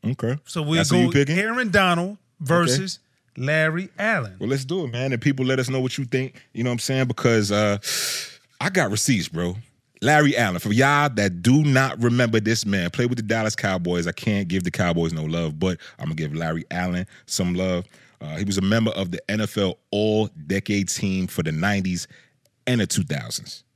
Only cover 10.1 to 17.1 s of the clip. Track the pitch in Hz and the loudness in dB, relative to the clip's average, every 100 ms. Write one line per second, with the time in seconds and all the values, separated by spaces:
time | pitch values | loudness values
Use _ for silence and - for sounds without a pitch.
10.1 | 151 147 135 113 87 107 104 135 143 147 | 6 6 4 0 0 0 4 4 4 2
11.1 | 113 101 87 87 135 151 131 135 - 120 | 2 0 2 4 4 6 4 2 0 0
12.1 | 120 120 110 104 113 104 98 87 - 123 | 4 4 2 2 0 0 0 -2 0 -2
13.1 | 120 107 113 110 110 101 92 87 87 85 | -2 -2 -2 0 -2 -2 -2 0 0 -2
14.1 | 82 - 101 95 95 87 - 90 85 82 | -4 -2 -2 0 -2 -4 -2 0 2 0
15.1 | 80 78 85 80 76 92 87 - - 71 | -2 -4 -2 -2 -2 -2 -4 -10 -10 -8
16.1 | 78 76 78 82 82 - 85 90 90 90 | -4 -6 -4 -4 -6 -6 -6 -4 -4 -6